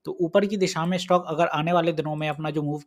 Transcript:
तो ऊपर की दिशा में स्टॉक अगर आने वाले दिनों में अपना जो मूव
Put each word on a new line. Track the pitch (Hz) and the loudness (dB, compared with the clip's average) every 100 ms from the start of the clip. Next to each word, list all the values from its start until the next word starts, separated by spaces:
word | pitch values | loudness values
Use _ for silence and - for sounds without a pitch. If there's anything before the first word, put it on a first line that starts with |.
| - | -10
तो | - | -2
ऊपर | 165 196 196 | 2 2 2
की | 208 | 0
दिशा | 185 160 170 | 0 0 -2
में | 185 | -2
स्टॉक | - 180 180 | 2 2 2
अगर | 156 170 | 0 0
आने | 156 160 | 0 2
वाले | 175 165 | 2 2
दिनों | 160 151 151 | 0 -4 -4
में | 151 | -4
अपना | 147 156 | -4 -4
जो | 151 | -2
मूव | 147 147 | -2 -4